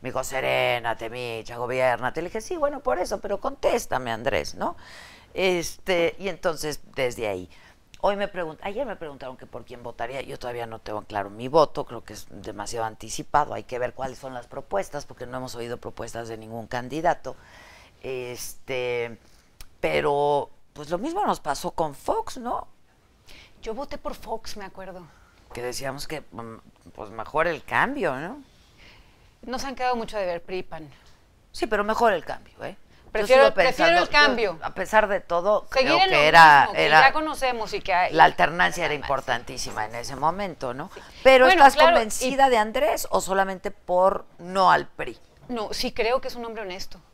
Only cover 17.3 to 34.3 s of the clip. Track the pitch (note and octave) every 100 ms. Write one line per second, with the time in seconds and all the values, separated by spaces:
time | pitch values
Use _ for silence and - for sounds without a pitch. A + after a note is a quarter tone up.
17.3 | A#2+ - - - - - _ A#2+ C3 B2
18.3 | B2 - - - C3 B2 A#2+ A#2 A#2 _
19.3 | - _ _ - - E3 D3+ D3 C#3+ D3
20.3 | C#3+ - - - - D3 F3 B3+ E4+ F#4
21.3 | F3+ D#3+ C#3 F3 - D#3+ C#3 - A4 A4+
22.3 | - A#3 - - - _ _ _ _ -
23.3 | - - - A3 G#3+ C#4+ D4 D4 - G#3
24.3 | A3 - - G3 - F#3+ F3+ E3 - _
25.3 | _ - - B2 A#2+ C3+ C3+ - D#3 -
26.3 | G2+ A#2 A2+ - _ - - G#2+ A2+ G#2+
27.3 | D3 E3 D3+ - A#2 F3 C#4+ F#3+ C3 D#3+
28.3 | C#4+ C4+ _ _ _ - - - _ _
29.3 | _ - B3+ C4+ B3 B3+ B3 A3 A3 F#3
30.3 | E3+ F3 F#3 F#3 E3 D3+ - - - _
31.3 | _ _ - E4+ G#3+ G#3 A3 A3+ F3+ -
32.3 | B2+ - - A#2 F#3+ - - - G#3 G#3
33.3 | B3+ C#4 G3 F3+ - D#4+ F4 E4+ D4 C#4+